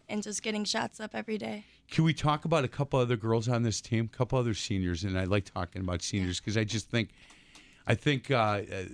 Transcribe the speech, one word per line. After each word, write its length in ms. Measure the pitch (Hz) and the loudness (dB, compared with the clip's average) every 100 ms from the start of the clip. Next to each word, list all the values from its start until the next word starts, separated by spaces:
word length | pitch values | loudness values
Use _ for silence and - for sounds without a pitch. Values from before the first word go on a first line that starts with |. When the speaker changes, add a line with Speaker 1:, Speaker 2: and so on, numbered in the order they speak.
| - | -8
Speaker 1:
and 160 | 214 | -6
just 180 | 214 202 | -4 -6
getting 220 | 220 214 | -4 -2
shots 360 | 202 220 - - | -2 -2 -4 -6
up 140 | 214 | -8
every 240 | 220 214 214 | -8 -4 -4
day. 280 | 220 208 - _ - | -4 -10 -14 _ -6
Speaker 2:
Can 140 | - 160 | 2 2
we 80 | |
talk 320 | 147 151 151 160 | 4 2 0 2
about 180 | 160 | 2
a 40 | 127 | 0
couple 320 | - 135 135 | -2 0 2
other 180 | 120 120 | 4 2
girls 320 | 110 113 113 | 2 2 2
on 140 | 117 | 2
this 180 | 117 104 | 2 0
team, 280 | - 117 113 | 0 0 0
a 20 | - | -2
couple 200 | 120 131 | 0 0
other 140 | 120 | 0
seniors? 500 | 101 - 98 90 85 | -2 -2 0 0 0
And 140 | 98 95 | 0 0
I 60 | 92 | 2
like 200 | 104 - | 2 0
talking 360 | - 87 92 | -6 -6 -4
about 200 | 92 90 | -4 -2
seniors 380 | - 101 90 87 | -2 0 0 -2
'cause 160 | - 107 | -2 -2
I 60 | |
just 260 | 110 113 - | 0 -2 -2
think, 200 | 117 104 - - - - - - - - | -2 -2 -6 -20 -20 -20 -20 -20 -8 -2
I 100 | 117 | 0
think, 340 | 151 135 - | 2 0 2
uh, 40 | 127 | 2
uh, 280 | 107 104 - 98 95 | 4 2 -2 -6 -8